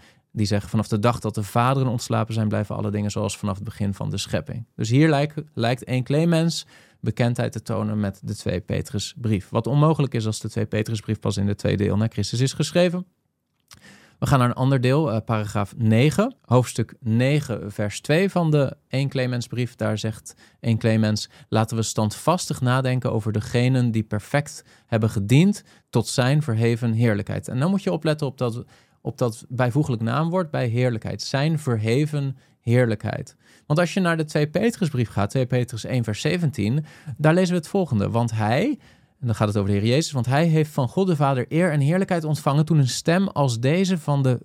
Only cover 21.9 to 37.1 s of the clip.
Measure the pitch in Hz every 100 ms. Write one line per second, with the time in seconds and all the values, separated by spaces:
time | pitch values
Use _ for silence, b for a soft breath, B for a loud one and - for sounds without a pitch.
21.9 | - 107 - - 180 - 143 123 131 131
22.9 | 127 120 113 107 107 - 120 123 131 123
23.9 | 110 107 104 - 147 151 - b b _
24.9 | 110 110 110 101 131 190 208 b b _
25.9 | - - - 123 151 147 110 117 117 120
26.9 | 113 120 101 - 101 - 127 170 196 190
27.9 | 170 156 151 143 - 123 117 - b b
28.9 | b - - 160 - - 127 123 135 151
29.9 | 113 113 131 165 185 170 131 127 117 127
30.9 | 113 95 98 - 135 151 156 143 113 110
31.9 | 123 151 147 139 131 b b - 120 120
32.9 | 107 110 - - - b b - 151 170
33.9 | 202 175 160 156 156 151 - 226 - 160
34.9 | 123 117 - 101 135 123 127 123 110 -
35.9 | 123 110 104 151 180 160 - 101 147 151
36.9 | B 156